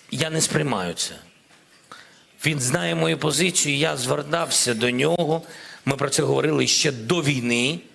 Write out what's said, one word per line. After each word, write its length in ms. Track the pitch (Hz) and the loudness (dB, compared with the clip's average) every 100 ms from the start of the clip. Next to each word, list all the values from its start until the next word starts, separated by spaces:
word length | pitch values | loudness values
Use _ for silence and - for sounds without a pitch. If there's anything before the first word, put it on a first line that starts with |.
| - | -8
Я 180 | 139 160 | -4 -2
не 120 | 160 | 0
сприймаю 520 | 151 156 147 110 87 | 0 0 0 -2 -4
це. 220 | 85 - 80 - - _ - _ - - - - - _ - 151 | -4 -6 -8 -20 -20 _ -20 _ -20 -20 -20 -20 -20 _ -6 -2
Він 140 | 151 | -2
знає 360 | 123 170 170 165 | 0 0 0 0
мою 220 | 165 156 | 0 0
позицію, 580 | 151 143 180 180 147 139 | 0 2 2 2 0 2
я 220 | 160 147 | 0 0
звертався 760 | 123 147 143 165 165 - - | -2 -2 -2 -2 0 0 2
до 160 | 113 123 | 2 2
нього. 520 | 123 143 170 160 165 - - - - - | 2 2 2 2 0 -4 -16 -18 -6 -2
Ми 100 | 135 | 0
про 140 | 139 | 0
це 140 | - | 0
говорили 440 | 139 135 147 147 123 | 2 2 2 2 2
ще 240 | - 147 | 2 0
до 300 | 127 110 175 | -2 0 0
війни. 580 | 139 135 120 120 127 170 - | 2 0 2 2 0 -2 -10